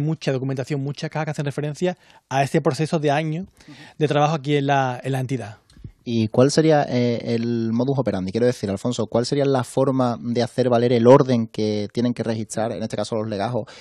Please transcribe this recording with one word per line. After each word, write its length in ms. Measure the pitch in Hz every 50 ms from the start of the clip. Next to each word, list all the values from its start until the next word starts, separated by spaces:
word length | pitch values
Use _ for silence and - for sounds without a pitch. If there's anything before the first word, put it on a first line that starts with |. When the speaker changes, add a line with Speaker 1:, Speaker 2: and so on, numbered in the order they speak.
| 143
Speaker 1:
mucha 260 | 151 160 - - 156
documentación, 520 | 135 127 127 135 135 131 127 - 151 139 135
muchas 260 | 139 143 - - 156
cajas 160 | - 151 156
que 60 | 151
hacen 140 | 151 - 151
referencia 520 | 143 - - 143 151 147 - 175 180 175 - _ _ - - _ -
a 140 | 131 135 139
ese 180 | 131 - 165
proceso 380 | 143 165 139 135 160 147 - 165
de 100 | 143 147
años 380 | 139 147 160 156 156 165 190 - _ _ - - 302 - - - - -
de 100 | 156 135
trabajo 280 | 147 143 147 151 160
aquí 200 | 156 127 147 147
en 120 | 143 139 139
la, 340 | 143 135 135 131 123 120 -
en 100 | 131 135
la 60 | 131
entidad. 380 | 131 123 135 120 107 104 110 - _ _ - - - - - _ - 123
Speaker 2:
¿Y 200 | 117 117 110 107
cuál 240 | - - 127 143
sería, 320 | 147 - 156 156 156 147 - -
eh, 460 | - 123 123 120 117 113 - - 120
el 380 | 113 117 117 120 117 113 113 113
modus 240 | 117 123 135 139 131
operandi? 340 | 131 104 98 95 92 95
Quiero 140 | 92 113 120
decir, 240 | 123 120 - - 98
Alfonso, 380 | 95 98 - 123 123 - 110 -
¿cuál 180 | - 117 123
sería 180 | - 143 143 139
la 200 | 139 139 127 117
forma 540 | - - - 135 135 131 131 127 123 117 -
de 220 | - 120 120 120 117
hacer 260 | 117 - - 123 127
valer 240 | 123 117 120 120 123
el 140 | 117 113 120
orden 400 | 131 143 139 127 127 117 113 110
que 400 | - - 110 107 104 104 104 98
tienen 220 | - 120 120 123 123
que 80 | -
registrar, 500 | 113 113 113 110 110 - - - 107 117 113
en 100 | 85 110
este 120 | 113 -
caso 200 | 107 107 - -
los 120 | 110 107 113
legajos? 360 | 110 - 98 117 123 117 104 - - -